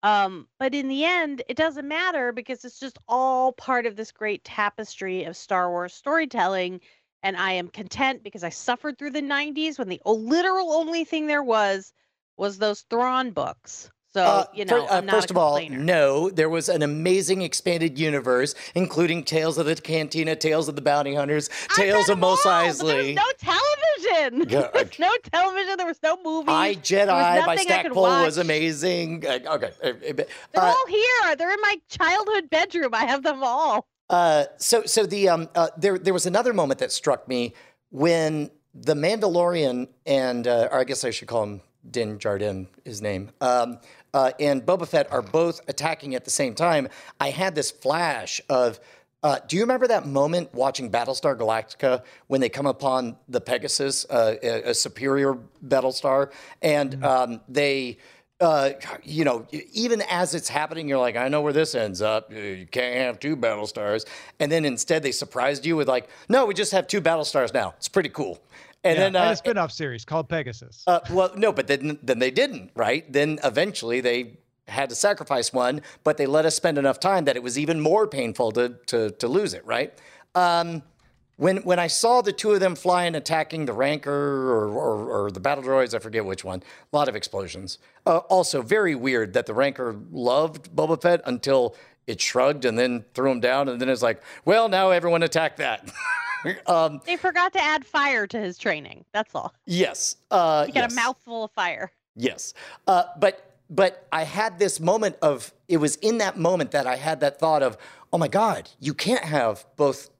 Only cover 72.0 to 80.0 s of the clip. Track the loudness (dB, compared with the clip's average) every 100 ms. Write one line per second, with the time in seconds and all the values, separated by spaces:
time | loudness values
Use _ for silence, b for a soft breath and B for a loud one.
72 | -2 0 2 2 0 -2 -12 -2 0 0
73 | 0 0 0 0 0 0 -2 -2 -4 0
74 | 0 0 -4 -14 _ _ -10 -6 -4 0
75 | 0 0 -2 -2 0 0 0 0 B B
76 | 0 2 2 4 2 2 0 2 2 2
77 | 2 2 2 0 -2 -4 -2 2 4 4
78 | 2 0 -4 0 0 2 0 -2 -4 -2
79 | -2 -2 0 0 0 -6 -4 -2 -2 -8